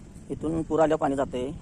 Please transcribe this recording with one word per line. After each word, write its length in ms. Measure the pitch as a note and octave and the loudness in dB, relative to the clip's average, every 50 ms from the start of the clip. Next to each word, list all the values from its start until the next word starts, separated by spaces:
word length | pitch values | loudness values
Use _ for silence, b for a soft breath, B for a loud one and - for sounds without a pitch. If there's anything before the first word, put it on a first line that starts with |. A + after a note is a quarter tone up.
| - - - - - - | -18 -18 -18 -18 -10 -8
इथून 320 | C#3+ C3+ - D3+ D#3+ D#3+ D#3 | -8 -4 -2 -2 -2 -2 -2
पूर 180 | - D#3 D3+ | 0 4 4
आल्यावर 200 | D#3+ D3+ D#3 D#3 | 6 6 4 2
पाणी 160 | D#3+ C#3+ C#3 | 2 0 2
जातंय, 340 | C3+ C3+ B2+ - B2 B2+ C#3 D#3 E3 | 0 0 -2 -2 -4 -4 -4 -6 -10